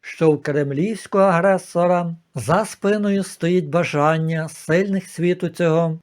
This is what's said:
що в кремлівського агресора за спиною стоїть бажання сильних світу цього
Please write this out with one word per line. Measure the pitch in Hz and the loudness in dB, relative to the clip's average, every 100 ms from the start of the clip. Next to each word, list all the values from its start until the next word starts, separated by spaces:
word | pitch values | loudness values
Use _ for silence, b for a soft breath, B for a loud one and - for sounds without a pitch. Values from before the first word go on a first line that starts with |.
що | - - 165 | -18 0 2
в | 151 | 2
кремлівського | - 147 143 139 196 220 - 196 | -2 -2 -2 -2 -4 -4 -4 2
агресора | 196 170 190 185 - 170 175 180 170 170 _ 143 | 4 4 2 2 -2 0 2 2 -2 -8 _ -8
за | 107 175 220 | 0 0 0
спиною | - 196 208 208 196 | -4 -2 0 0 0
стоїть | 190 - 170 180 180 | -2 -4 0 0 0
бажання | 170 147 147 147 160 160 165 160 | -2 0 2 2 2 0 -4 -6
сильних | - - 165 202 190 - | -12 -2 0 2 -2 -6
світу | - 175 180 180 | -4 -2 0 -4
цього | - 170 160 165 160 | 0 2 2 0 -4